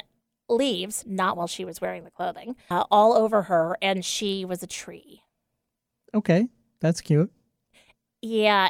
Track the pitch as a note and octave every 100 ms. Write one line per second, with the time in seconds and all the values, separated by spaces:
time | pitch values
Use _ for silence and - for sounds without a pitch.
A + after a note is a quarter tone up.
0 | - _ _ _ - A#3 C#4 F3+ F#3+ -
1 | - F#3+ F#3 F3 F3 - F#3 E3 F3+ F#3
2 | F3+ - F3+ E3 A3+ B3+ - A3+ - G#3
3 | A3 A#3 A3 G#3+ F3 E3+ E3 F3+ F#3+ F#3+
4 | F3+ - G#3 G3 F#3 F3+ F#3 - - -
5 | C#4+ - _ _ _ _ _ _ _ _
6 | _ G#3+ - E3+ A#3+ _ _ _ D#3 E3+
7 | - D3+ F#3 _ _ _ _ _ _ _
8 | _ _ A3 A3+ G#3+ G3+ F#3+